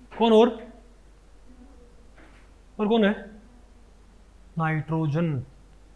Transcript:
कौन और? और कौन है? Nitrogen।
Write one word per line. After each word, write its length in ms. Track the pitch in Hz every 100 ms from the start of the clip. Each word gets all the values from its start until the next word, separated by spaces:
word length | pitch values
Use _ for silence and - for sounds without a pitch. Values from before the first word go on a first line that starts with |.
| -
कौन 220 | - 233
और? 240 | 220 240 - - - - - - - - - - - - - - - - - - - - - - -
और 80 | 208
कौन 180 | 233 202
है? 60 | 208 - - - - - - - - - - - - - -
Nitrogen। 720 | 160 156 151 160 156 147 170 139 123 - - - -